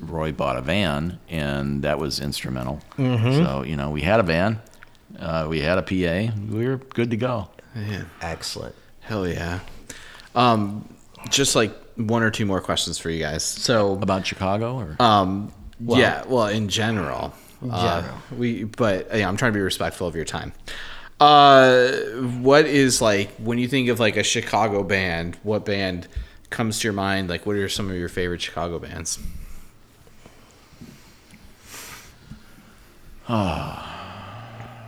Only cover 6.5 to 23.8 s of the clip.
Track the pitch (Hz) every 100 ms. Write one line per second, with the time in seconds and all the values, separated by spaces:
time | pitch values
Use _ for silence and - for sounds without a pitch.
6.5 | 107 120 131 - - 117 117 127 120 98
7.5 | - - 117 104 101 92 - 85 80 -
8.5 | - - - - - - 107 90 78 87
9.5 | 92 - - - - - - - 120 123
10.5 | 110 101 104 - - - - - - 135
11.5 | 139 107 - - - 107 113 113 - 104
12.5 | 92 - 85 - 82 85 82 76 80 -
13.5 | - - 113 101 98 98 95 92 - 95
14.5 | 101 117 131 87 78 120 104 95 98 104
15.5 | - - - 117 120 107 73 - 127 104
16.5 | 107 104 107 110 110 78 62 76 - -
17.5 | - 127 90 90 87 73 67 - 120 120
18.5 | 107 107 - 113 92 - 110 95 101 127
19.5 | 104 92 - 82 - 90 80 76 80 71
20.5 | - - - - - - - 147 147 143
21.5 | 135 131 127 123 127 107 117 127 123 127
22.5 | 143 156 143 135 120 113 101 104 - 110
23.5 | 120 123 135